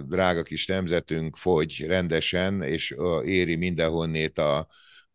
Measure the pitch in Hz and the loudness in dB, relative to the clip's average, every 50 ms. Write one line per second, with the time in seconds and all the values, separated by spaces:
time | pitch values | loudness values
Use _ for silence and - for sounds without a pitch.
0 | 71 67 85 92 92 90 87 85 76 - 78 76 - - 95 95 92 82 87 85 | -4 -4 0 2 2 4 2 2 0 -4 -4 -6 -4 -2 -2 -2 0 0 0 0
1 | - - 82 80 80 80 73 - - 92 90 78 80 78 73 78 73 80 90 95 | 0 -2 -4 -4 -4 -4 -6 -4 0 2 2 2 2 0 -4 -6 -2 0 0 2
2 | 87 82 80 80 - - - 90 92 95 101 98 80 69 82 82 - - - 65 | 2 2 0 0 0 0 0 0 0 0 0 -2 -2 -2 -2 -2 -4 -6 -6 -2
3 | 85 90 82 76 65 85 98 92 90 80 82 82 90 92 87 78 82 80 82 82 | 0 0 0 0 0 0 2 2 2 2 0 0 0 -2 0 0 0 2 2 0
4 | 82 80 80 80 78 78 - - 78 73 71 76 80 - _ - - - - - | -2 0 0 0 -2 -2 0 0 2 2 2 0 -2 -6 _ -20 -20 -20 -20 -20
5 | - _ _ | -20 _ _